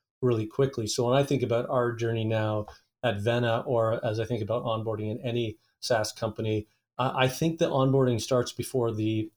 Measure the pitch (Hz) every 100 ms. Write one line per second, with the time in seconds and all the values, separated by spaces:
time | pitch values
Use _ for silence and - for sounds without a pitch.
0 | _ _ 123 113 110 - 135 - 107 -
1 | 120 135 143 139 117 117 123 131 120 113
2 | 117 113 110 110 110 107 107 - _ _
3 | 123 101 104 120 120 113 - 120 113 110
4 | 120 110 110 117 104 117 117 113 113 107
5 | 107 120 123 117 113 - _ _ - 117
6 | 107 - 113 107 113 107 - _ _ -
7 | 127 131 131 - 165 165 165 139 135 135
8 | 127 113 - 127 120 - - 131 117 110
9 | 110 110 107